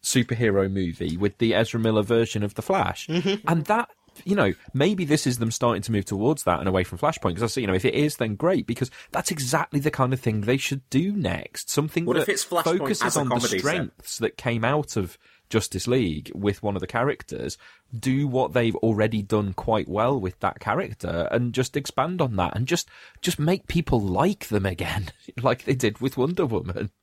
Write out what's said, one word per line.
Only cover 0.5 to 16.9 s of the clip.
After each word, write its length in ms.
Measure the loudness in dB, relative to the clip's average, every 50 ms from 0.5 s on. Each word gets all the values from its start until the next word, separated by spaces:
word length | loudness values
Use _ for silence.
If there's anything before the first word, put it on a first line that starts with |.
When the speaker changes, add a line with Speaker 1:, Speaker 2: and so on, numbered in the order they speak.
| 4 2 2 2
Speaker 1:
movie 460 | 0 -2 -2 -2 -4 -4 -4 -4 -2
with 220 | 0 -2 -2 0 _
the 160 | 0 2 4
Ezra 260 | 2 2 0 0 0
Miller 220 | 0 2 2 2 2
version 400 | 4 2 2 2 2 0 -2 -4
of 120 | -2 -4
The 80 | -8 -2
Flash. 440 | -2 0 0 0 -2 -2 -6 -6
Speaker 2:
Mm-hmm. 420 | -4 -2 0 0 0 -2 -2 0 0
Speaker 1:
And 160 | 0 0 2
that, 220 | 2 0 0 0 -4 -10 _ _ _ _ -14 -4
you 100 | -2 2
know, 160 | 2 2 2 0 -2 -8 -6 0
maybe 320 | 2 2 2 2 0 2
this 200 | 2 2 2 4
is 120 | 0 0 0
them 120 | 0 -2
starting 300 | 0 2 2 2 2 0 -2
to 100 | 0 0
move 120 | 0 0
towards 400 | 0 -2 0 2 2 2 2 2
that 140 | 0 0 2
and 80 | 2 2
away 160 | 2 2 0
from 140 | 0 -4 -2
Flashpoint, 360 | 0 0 -2 0 -2 -2 0
'cause 60 | 0 -2
I 40 |
see, 140 | -2 0 -2 0
you 40 |
know, 80 | 2 2
if 120 | 2 2
it 80 | 2 2
is, 220 | 2 2 0 0
then 180 | -2 -2 -2 -2
great, 320 | 0 0 2 2 2 0
because 240 | -2 -2 -4 -4 -6 -6 -18 -20 -6 -6
that's 180 | -4 -2 -2
exactly 500 | -4 -4 -2 -2 0 -2 -2 0 -2 0
the 100 | 0 0
kind 220 | 2 2 0 2 2
of 80 | 0
thing 220 | 0 0 0 0 2
they 160 | 2 2 2
should 300 | 0 -2 -4 -6 -8 _
do 220 | 0 2 2 2 0
next. 580 | 0 0 0 -2 -2 -6 -8 _ -14 -10 -2
Something 340 | -2 0 0 0 -2 -2 0
Speaker 3:
What 120 | 0 0
Speaker 1:
that 60 | 0 2
Speaker 3:
if 60 | 0
it's 160 | 0 -2 -2
Flashpoint 340 | -2 0 0 2 2 2 2
Speaker 1:
focuses 240 | 2 0 0 0 0
Speaker 3:
as 140 | 0 0
a 40 | 0
Speaker 1:
on 80 | 0 2
the 40 | 0
Speaker 3:
comedy, 120 | 0 0 0
Seb? 120 | -2 0
Speaker 1:
strengths 580 | 0 0 0 0 -4 -6 _ _ -14 -12 -6 -2
that 180 | -2 -4 -4
came 280 | -2 -4 -2 -2 0 0
out 320 | 0 0 0 -2 -2 -2 -4
of 180 | -4 -4 -6 _ _ _ _ _ _ _
Justice 380 | 0 0 0 0 -6 -4 -2 0
League 420 | 2 2 2 0 -2 -4 -8 -10 -10
with 280 | -2 0 0 0 0 -4
one 140 | -4 -4
of 40 | -2
the 60 | -6
characters, 720 | -2